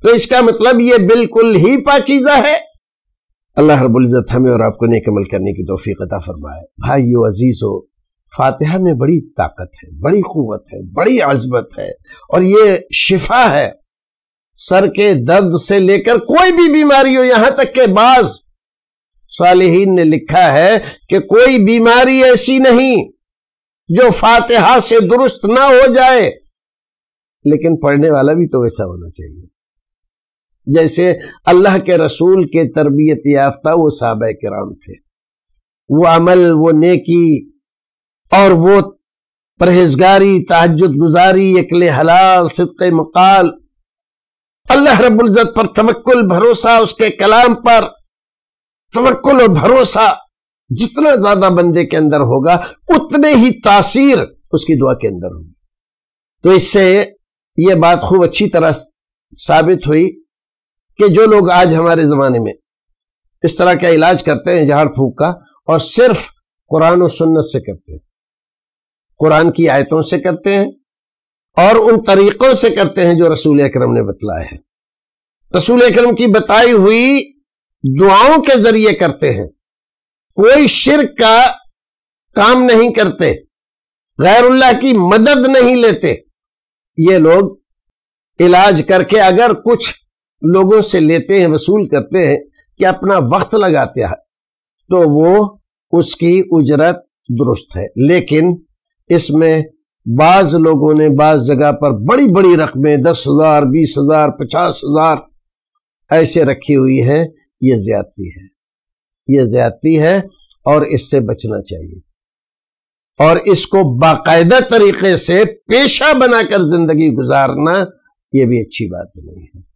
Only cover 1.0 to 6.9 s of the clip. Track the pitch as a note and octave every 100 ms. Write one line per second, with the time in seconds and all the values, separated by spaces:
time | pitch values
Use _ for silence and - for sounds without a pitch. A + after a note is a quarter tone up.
1 | F#3 A#3 A#3 A3 A3+ G3+ F3 C4+ C#4+ C#4
2 | A#3 C#4 C4 C#4+ C4+ D4+ - _ _ _
3 | _ _ _ _ _ - D3+ C#3+ B2+ A#2
4 | B2+ B2 A2+ B2+ B2+ B2 A2+ A2 A#2 A2+
5 | A2 G#2 G2 F#2+ F#2 F#2 F2+ F#2+ - G2
6 | F#2 F#2+ E2+ E2 D2 C#2+ - _ A2+